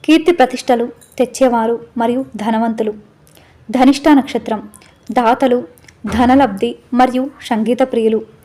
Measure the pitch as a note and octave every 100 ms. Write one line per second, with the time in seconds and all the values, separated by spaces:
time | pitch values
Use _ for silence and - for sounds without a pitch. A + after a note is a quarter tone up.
0 | - D#4+ D#4+ F4+ B3+ B3 - A#3 A#3+ -
1 | _ - B3 - C4 A#3 A3+ A#3 - A#3+
2 | A#3 B3 C4 A3 G#3+ A3 A#3 A3+ A3 G#3+
3 | - _ _ _ _ _ - G#3+ C4 C#4
4 | D#4+ C#4+ - A#3 - G#3+ - - _ _
5 | - A3 A3+ B3 C4 B3 - - - _
6 | - A3+ B3 C4+ C4 F#3+ A#3+ - _ A#3+
7 | B3+ B3+ C#4 - - G#3+ A3 B3+ C4 A#3
8 | A3 A3 A3 _